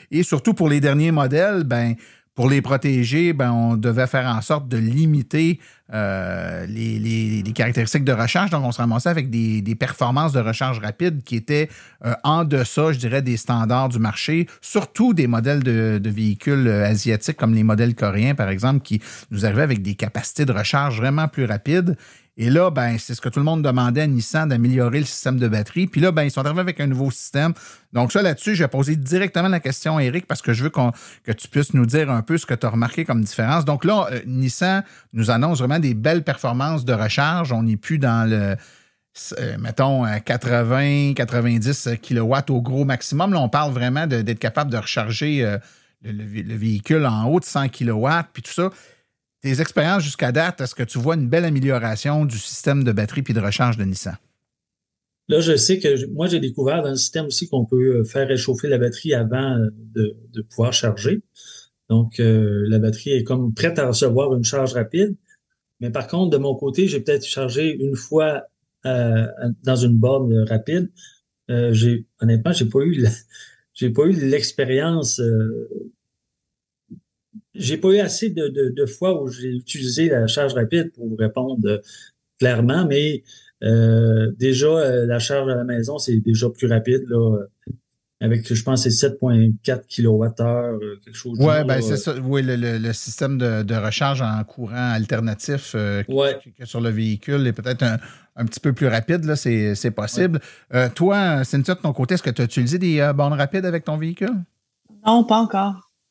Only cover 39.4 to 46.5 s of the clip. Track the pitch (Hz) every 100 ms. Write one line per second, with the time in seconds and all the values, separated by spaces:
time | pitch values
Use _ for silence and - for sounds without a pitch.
39.4 | 71 - 110 110 135 135 120 104 - 120
40.4 | 123 120 117 127 143 143 143 135 117 120
41.4 | 120 117 113 143 123 117 - 120 113 135
42.4 | 143 131 120 131 139 123 - 143 196 180
43.4 | 113 143 147 123 123 139 160 120 110 113
44.4 | 113 147 147 117 - - 107 110 147 143
45.4 | 113 101 - _ _ _ 107 104 107 104
46.4 | 92